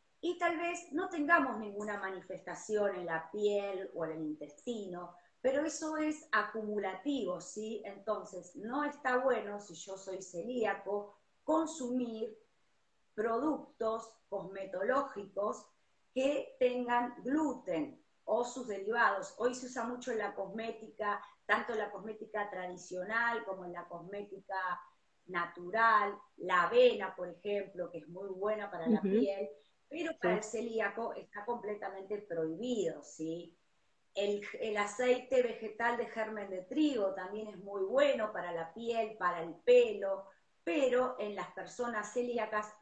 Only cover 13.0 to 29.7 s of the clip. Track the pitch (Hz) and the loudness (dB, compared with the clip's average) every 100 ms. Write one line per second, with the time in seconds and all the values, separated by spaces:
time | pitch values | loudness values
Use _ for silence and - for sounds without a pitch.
13 | _ - 220 233 302 269 - - 220 226 | _ -2 0 2 2 0 -4 -4 0 0
14 | - - - 202 170 196 190 185 214 277 | -4 -16 -8 -6 -6 -8 -6 -2 2 2
15 | 277 202 196 196 208 247 - _ _ _ | 2 -4 -8 -2 -2 -2 -8 _ _ _
16 | _ 254 269 302 - - 247 247 240 240 | _ 0 2 2 -2 2 2 2 2 2
17 | 240 - 208 302 302 - - 165 139 - | 2 -4 0 2 2 -2 -2 -2 -2 -6
18 | _ _ - 220 240 262 214 196 196 240 | _ _ 0 2 2 -4 -6 -4 0 4
19 | 214 196 165 - 247 247 247 262 240 247 | 4 2 -4 0 0 0 -6 -6 -4 -4
20 | 254 220 196 202 190 220 226 226 220 - | -4 -2 -2 -4 -6 -6 -6 -8 -10 -4
21 | 208 202 - - - 220 233 214 208 202 | -2 -2 -6 -8 2 2 2 -2 -4 -6
22 | 214 214 220 214 202 185 180 180 - 180 | -10 -10 -6 -4 -4 -6 -8 -8 -8 -8
23 | 190 226 240 220 208 190 180 175 165 175 | -2 0 0 0 -4 -6 -8 -10 -10 -10
24 | 170 202 202 196 - 185 180 - - _ | -10 -10 -10 -12 -8 -4 -4 -4 -10 _
25 | _ _ - 175 170 - 175 220 226 214 | _ _ -6 -4 -4 -6 -2 4 6 6
26 | 202 - - - 180 180 220 240 247 202 | 4 -2 -12 -8 2 4 6 8 8 8
27 | 190 - 175 - 208 202 - 175 170 165 | -2 -4 -8 -6 -2 -2 -2 -4 -6 -6
28 | 160 175 196 185 208 214 202 175 240 214 | -12 -10 -8 -2 -2 -2 -4 -2 4 4
29 | 196 208 269 196 285 - _ | 6 4 4 0 -4 -8 _